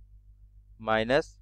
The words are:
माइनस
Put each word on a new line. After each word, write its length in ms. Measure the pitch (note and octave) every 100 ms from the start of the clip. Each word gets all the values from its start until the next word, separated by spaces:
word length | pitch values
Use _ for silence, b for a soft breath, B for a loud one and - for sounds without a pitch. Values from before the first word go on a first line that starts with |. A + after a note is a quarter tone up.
| - - - - - - - -
माइनस 540 | A2 A2 A2+ C#3 - -